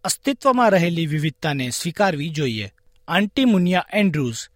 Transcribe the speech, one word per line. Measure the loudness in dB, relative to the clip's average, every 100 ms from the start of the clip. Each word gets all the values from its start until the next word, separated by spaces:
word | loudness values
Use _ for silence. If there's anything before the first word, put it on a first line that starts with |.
અસ્તિત્વમાં | -8 -4 -4 0 2 4 4
રહેલી | 4 2 0 -2
વિવિધતાને | -2 -4 -4 -4 -2 -4
સ્વીકારવી | -6 -6 0 0 0 -6
જોઈએ. | -4 -2 -4 -8 -14 _ _ -4
આંટી | -2 0 2
મુનિયા | 2 4 2 0 0
એન્ડ્રુઝ | 0 0 0 -4 -6 -12